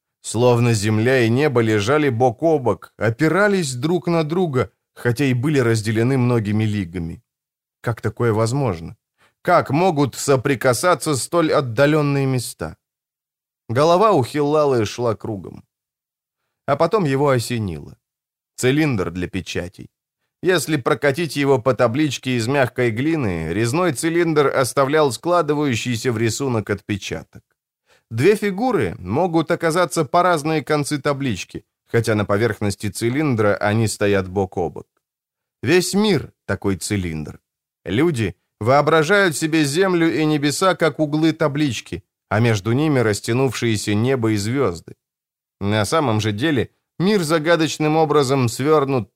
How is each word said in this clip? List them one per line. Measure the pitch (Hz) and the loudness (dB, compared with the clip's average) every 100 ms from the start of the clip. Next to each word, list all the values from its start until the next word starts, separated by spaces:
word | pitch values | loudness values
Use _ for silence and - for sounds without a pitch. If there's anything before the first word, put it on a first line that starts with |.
| _ _ | _ _
Словно | - 107 123 120 120 | -6 2 4 4 4
земля | 113 104 107 117 135 | 2 2 2 2 4
и | 113 | 4
небо | 120 151 123 | 2 2 2
лежали | 110 107 101 151 147 | 2 2 2 2 2
бок | 117 131 117 | 2 0 0
о | 165 151 | 0 0
бок, | 117 95 - - | 0 -4 -6 -4
опирались | 104 113 156 170 208 196 151 | -2 0 0 2 2 0 -2
друг | 123 151 175 - | -4 -2 -2 0
на | 165 | -2
друга, | 156 170 175 127 101 _ _ | 0 -2 0 -2 -4 _ _
хотя | - 120 117 139 | -6 -2 0 0
и | |
были | 123 143 143 | 0 0 2
разделены | 117 110 104 110 120 135 | 2 0 0 0 0 2
многими | 123 120 101 107 110 | 2 0 0 0 0
лигами. | 104 87 87 82 85 _ _ _ _ _ _ | -2 -4 -6 -8 -10 _ _ _ _ _ _
Как | - 113 | -8 -6
такое | 110 - 120 | -6 -2 0
возможно? | 107 113 139 131 85 82 - _ _ _ _ | 0 0 -2 -2 -4 -10 -18 _ _ _ _
Как | - 170 - | 2 2 2
могут | 143 185 143 139 - | 0 2 2 -2 -2
соприкасаться | - 135 143 135 135 117 180 175 160 131 | 0 0 0 0 0 2 2 0 0 -4
столь | - 170 160 | -2 0 2
отдалённые | 127 131 113 143 156 147 139 135 | 0 0 2 2 2 2 0 0
места? | 127 117 - 80 - _ _ _ _ _ _ _ _ - | -2 -4 -8 -12 -12 _ _ _ _ _ _ _ _ -6
Голова | 117 156 180 220 | 2 4 6 4
у | 175 | 4
Хиллалы | 120 151 143 151 147 127 104 | 2 0 0 2 2 2 0
шла | - 120 104 | -2 -4 -4
кругом. | 107 101 - - - _ _ _ _ _ _ _ _ _ - | -6 -10 -12 -18 -20 _ _ _ _ _ _ _ _ _ -4
А | 139 | 0
потом | 165 220 156 | 2 2 0
его | 135 147 | 2 2
осенило. | 127 113 120 101 76 71 - _ _ _ _ _ - | 0 -2 -4 -6 -8 -14 -20 _ _ _ _ _ -4
Цилиндр | 127 143 156 110 85 | 0 2 2 0 -4
для | 90 87 | -6 -6
печатей. | 95 85 - 87 - 60 _ _ _ _ _ | -6 -8 -8 -10 -12 -20 _ _ _ _ _
Если | 165 180 147 151 | -2 0 0 -2
прокатить | 151 147 143 139 165 147 | -2 0 0 0 -4 -2
его | 139 131 | 2 2
по | 131 | 2
табличке | 120 123 127 156 - 131 123 | 2 2 0 -2 -4 -4 -2
из | 113 | 0
мягкой | 143 120 - 123 | 0 0 0 -2
глины, | 110 147 160 113 85 80 | 0 -2 -2 -2 -4 -4
резной | 92 117 151 180 | -2 -2 0 -2
цилиндр | 120 165 165 170 151 135 | -2 -2 0 0 2 2
оставлял | - 127 - 135 156 147 | 2 0 0 2 2 2
складывающийся | 110 165 175 151 147 147 113 123 113 131 | 0 0 0 0 0 0 -2 -4 -4 -2
в | 113 | 0
рисунок | 117 - 139 117 101 | -2 -2 -2 -2 -2
отпечаток. | 98 - 104 - 80 - - _ _ _ _ _ _ - | -6 -4 -6 -6 -10 -12 -20 _ _ _ _ _ _ -10
Две | 113 165 214 | 0 2 2
фигуры | 208 190 254 202 95 - | 0 -2 -2 0 -2 -4
могут | 90 123 185 165 - | -4 -2 0 0 0
оказаться | 170 165 165 175 - | -2 0 0 0 -2
по | 147 175 | 0 2
разные | 180 170 151 156 | 2 0 0 -2
концы | - 151 143 147 | 0 -2 -2 -4
таблички, | 147 139 135 92 - - - _ _ | -4 -2 -4 -6 -8 -14 -16 _ _
хотя | 117 113 107 | -2 2 0
на | 101 | 0
поверхности | 101 117 101 104 - 104 | 0 0 -2 -4 -4 -8
цилиндра | - 117 135 156 113 104 98 | -4 -4 -2 0 0 0 0
они | 104 107 110 | 0 0 0
стоят | - 104 98 92 | 0 0 0 0
бок | 95 95 - | -4 -4 -4
о | 80 | -6
бок. | - - _ _ _ _ _ _ _ | -8 -18 _ _ _ _ _ _ _
Весь | 113 180 175 | 0 0 2
мир | 190 214 156 117 _ - | 0 2 0 -4 _ -6
такой | 98 101 95 | -4 -2 -4
цилиндр. | - 104 87 78 76 - _ _ _ _ - | -4 -4 -4 -6 -10 -14 _ _ _ _ -4
Люди | 101 170 127 98 - _ - | 0 0 0 -4 -6 _ -6
воображают | 110 139 147 160 151 202 190 135 | 2 2 4 2 2 2 2 0
себе | 160 160 | 0 0
землю | 143 151 190 175 165 | 0 0 0 2 2
и | 147 156 | 0 0
небеса | 151 143 - 190 175 | 0 0 0 0 2
как | 160 139 | 0 0
углы | 156 151 160 | -2 0 0
таблички, | 156 156 139 151 110 - 85 - _ - | 2 0 0 -2 -2 -8 -12 -12 _ -2
а | 101 | 2
между | 117 107 92 | 2 2 0
ними | 123 156 135 | 0 2 2
растянувшиеся | 110 98 - 120 135 - 120 107 - | 2 0 -2 0 0 0 -2 0 0
небо | 104 123 135 113 | 0 0 0 0
и | 107 | 0
звёзды. | 101 135 117 82 - - _ _ _ _ _ - | -2 -2 -2 -4 -10 -20 _ _ _ _ _ -8
На | 98 107 101 | -2 0 0
самом | 160 139 107 | 0 2 0
же | 107 | -2
деле | 104 156 135 92 _ _ - | -2 0 0 -2 _ _ -4
мир | 180 214 | 0 0
загадочным | 151 165 151 170 156 - 151 156 | 0 0 2 2 0 0 0 2
образом | 156 147 127 139 120 | 2 2 2 2 0
свёрнут | - 139 156 135 131 104 | 0 2 2 2 -2 -4